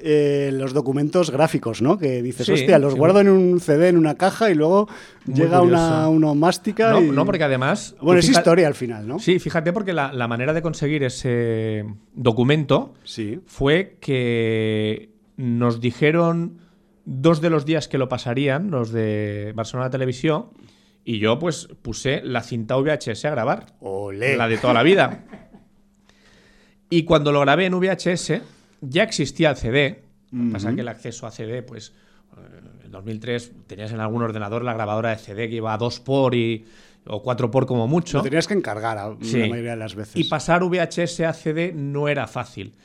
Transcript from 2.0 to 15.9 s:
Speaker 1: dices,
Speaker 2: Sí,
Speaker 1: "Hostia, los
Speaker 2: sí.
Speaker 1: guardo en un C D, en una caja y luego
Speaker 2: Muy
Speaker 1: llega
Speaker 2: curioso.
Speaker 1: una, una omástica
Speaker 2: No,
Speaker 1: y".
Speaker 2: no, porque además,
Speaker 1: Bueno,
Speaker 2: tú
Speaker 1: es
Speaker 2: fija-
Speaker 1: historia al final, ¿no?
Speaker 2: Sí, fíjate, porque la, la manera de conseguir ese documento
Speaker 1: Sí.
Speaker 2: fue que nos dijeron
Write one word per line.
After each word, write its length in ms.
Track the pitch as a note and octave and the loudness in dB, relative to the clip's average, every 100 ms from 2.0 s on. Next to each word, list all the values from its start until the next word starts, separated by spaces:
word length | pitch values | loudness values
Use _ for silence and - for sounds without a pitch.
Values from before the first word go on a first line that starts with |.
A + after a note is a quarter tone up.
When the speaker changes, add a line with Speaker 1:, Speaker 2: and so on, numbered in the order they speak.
| C#3+ B2+ | 0 -2
Speaker 1:
dices, 240 | B2 B2 B2 | -4 -4 0
Speaker 2:
Sí, 60 | |
Speaker 1:
"Hostia, 260 | F#3+ C3+ D#3+ | 2 6 6
los 160 | C#3+ | 6
Speaker 2:
sí. 40 | C3 | 4
Speaker 1:
guardo 220 | D#3+ G3+ | 4 6
en 80 | G3 | 6
un 320 | F#3+ F3+ F3 | 6 6 2
C 160 | E3+ D3 | 2 4
D, 120 | F3+ | 6
en 100 | F3 | 4
una 160 | D#3 - | 4 2
caja 340 | F#3+ - A3+ | 0 2 2
y 40 | |
luego 340 | D#3 D#3 G3 G#3+ - - - - | 4 4 4 2 -6 -20 -14 -4
Speaker 2:
Muy 100 | C3 | 0
Speaker 1:
llega 240 | E3 F3+ | 4 6
Speaker 2:
curioso. 240 | F3 E3+ | 6 6
Speaker 1:
una, 240 | E3 D#3+ D#3+ | 4 2 4
una 220 | D#3+ D#3 | 4 4
omástica 600 | C#3+ E3 F#3 G#3+ G#3 A3+ | 4 2 2 -2 2 4
Speaker 2:
No, 100 | A3 | 6
Speaker 1:
y". 80 | D#3+ | 4
Speaker 2:
no, 160 | C#3 G3 | 4 2
porque 180 | F#3 | 0
además, 500 | D3 C3 C3+ G#3 - - | 0 0 0 -2 -6 -2
Speaker 1:
Bueno, 200 | D3 F3+ | 4 6
Speaker 2:
tú 40 | |
Speaker 1:
es 60 | E3 | 6
Speaker 2:
fija- 80 | F3 | 6
Speaker 1:
historia 260 | E3+ E3+ D#3 | 6 6 4
al 80 | |
final, 320 | C3+ A#2+ A2+ G#2+ | 2 -6 -6 -8
¿no? 120 | C3 | -4
Speaker 2:
Sí, 200 | E3+ F3+ | 0 0
fíjate, 340 | D#3+ E3+ D#3+ | 0 -2 -2
porque 180 | G3 F#3+ | -2 -4
la, 200 | E3 C#3 | -4 -4
la 140 | C3 A#2+ | -2 -4
manera 260 | A#2 C3+ | -2 -2
de 80 | E3 | -2
conseguir 400 | E3 - C#3+ D3+ | -4 -2 -2 0
ese 840 | C3 - C3 A#2+ A#2 A2 A2 G#2+ G#2 G#2 _ | -2 -2 -2 0 0 -2 -2 -4 -8 -12 _
documento 800 | - A#2+ A2 B2 D#3 C3+ C#3 C4+ - | -2 0 2 2 2 2 0 0 -12
Speaker 1:
Sí. 360 | - - G#2 D3 - | -14 -10 -8 -10 -12
Speaker 2:
fue 520 | - C3+ E3 G3 _ | -4 0 0 -2 _
que 1080 | - C3 A#2+ A#2 A2+ A2 A2 G#2+ G#2+ A2 - _ _ - | -4 -2 0 0 0 0 0 0 -2 -4 -10 _ _ -8
nos 440 | B2+ A#2 A#2+ A#2 | -4 0 0 0
dijeron 800 | A#2+ | -4